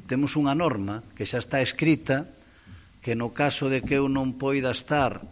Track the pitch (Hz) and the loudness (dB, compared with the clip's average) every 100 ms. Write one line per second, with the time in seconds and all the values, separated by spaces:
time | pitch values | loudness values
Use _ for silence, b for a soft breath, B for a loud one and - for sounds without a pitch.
0 | - 131 143 156 143 147 170 107 98 107 | -4 0 0 2 0 2 0 0 -4 -6
1 | - - 104 123 - 139 127 - 151 151 | -10 -8 -4 -4 -2 0 0 2 2 2
2 | - 135 165 - B B B B B B | 2 -2 -2 -16 B B B B B B
3 | - 117 120 - 143 - 135 135 135 139 | -4 -2 -2 0 0 2 0 0 2 2
4 | 139 135 131 127 135 139 127 117 - 147 | 2 0 -2 -2 0 0 0 -2 0 2
5 | 127 95 - | 2 0 -12